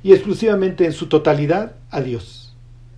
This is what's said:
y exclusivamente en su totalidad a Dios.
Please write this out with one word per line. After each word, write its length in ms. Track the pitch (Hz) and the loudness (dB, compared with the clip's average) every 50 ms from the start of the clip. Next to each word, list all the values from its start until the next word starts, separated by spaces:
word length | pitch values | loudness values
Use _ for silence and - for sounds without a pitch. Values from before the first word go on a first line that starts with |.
y 100 | - 190 | 8 6
exclusivamente 720 | 190 185 - 202 185 - 220 220 202 190 190 190 180 - 180 | 6 6 6 -4 -6 -2 0 0 0 0 -2 -4 0 0 -2
en 80 | 165 | -2
su 160 | 147 - 170 - | -2 -6 -4 -2
totalidad 640 | 156 147 147 156 151 147 147 143 170 196 220 233 - - - - | -2 0 2 2 0 0 0 -2 -2 -4 -4 -8 -14 -20 -20 -10
a 120 | - 151 | -8 -8
Dios. 520 | 127 127 120 - - - - - - - - - - - - - - - - | -6 -6 -8 -10 -12 -16 -20 -20 -20 -20 -20 -20 -20 -20 -20 -20 -20 -20 -20